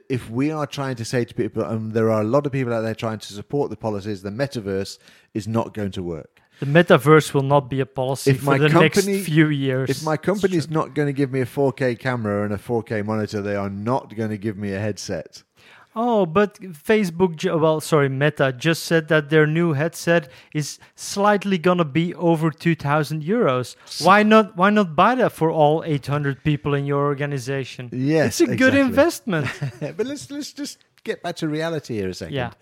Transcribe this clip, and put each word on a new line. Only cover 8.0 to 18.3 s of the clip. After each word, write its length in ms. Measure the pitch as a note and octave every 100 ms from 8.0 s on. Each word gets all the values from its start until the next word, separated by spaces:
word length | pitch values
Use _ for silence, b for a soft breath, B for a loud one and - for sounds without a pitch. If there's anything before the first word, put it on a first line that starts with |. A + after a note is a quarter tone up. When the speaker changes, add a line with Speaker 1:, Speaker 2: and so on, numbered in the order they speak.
| B2+ C#3 -
Speaker 1:
If 80 | C3+
Speaker 2:
for 60 | C#3+
Speaker 1:
my 120 | C3+
Speaker 2:
the 100 | D3+
next 280 | E3 D#3+ G#3
Speaker 1:
company, 220 | F#3+ G3
Speaker 2:
few 280 | F3 D3+ D3+
years. 400 | D3 C3+ C3 C3
Speaker 1:
if 140 | C3+
my 100 | D#3
Speaker 2:
It's 100 | D3+
Speaker 1:
company's 440 | - G3+ F#3 F3+ D3
Speaker 2:
true. 80 | D#3
Speaker 1:
not 180 | -
gonna 180 | C#3 C#3+
give 200 | C3+ C#3
me 100 | C3
a 40 | B2
four 260 | - C#3
K 220 | B2+ C3 A#2
camera 480 | C3 B2 G#2+ G2+ G#2
and 80 |
a 40 | G2+
four 240 | - A#2+
K 180 | G#2 A2
monitor, 400 | G#2 A2 G#2 G#2+
they 140 | G2+ G2+
are 160 | G2
not 440 | G2 G#2 C3 - A2
gonna 220 | A2 G#2+
give 180 | G#2+ G2
me 160 | G2+
a 80 | F#2+
headset. 640 | G#2+ G2 - F2 - - _ _ b b b A3
Speaker 2:
Oh, 300 | A#3+ A3+ F3+
but 340 | E3 G#3 -
Facebook, 720 | F#3+ D#3+ - A3 G3 E3 F#3+ D#3+
ju-, 220 | F3+ E3
well, 240 | D#3+ D#3
sorry, 260 | - D#3 C#3
Meta 460 | C3 D3